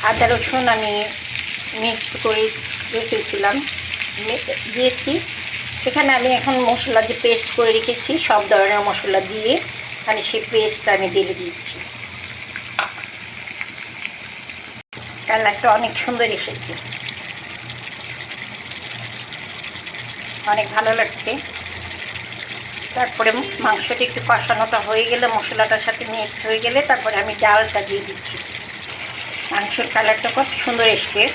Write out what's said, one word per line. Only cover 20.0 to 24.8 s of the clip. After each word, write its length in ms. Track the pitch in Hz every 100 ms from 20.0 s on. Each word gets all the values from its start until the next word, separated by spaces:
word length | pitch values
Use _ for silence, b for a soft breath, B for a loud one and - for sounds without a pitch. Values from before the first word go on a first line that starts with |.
| - - - - 208
অনেক 200 | 208 208 214
ভালো 140 | 220 226
লাগছে। 300 | 220 - - 262 - - - - - - - - - - - - - - - 247
তারপরে 340 | 240 - 220 233 - - 233
মাংসটি 360 | - - 233 247
একটু 120 | - -
কষানোটা 500 | 233 - 214 220 226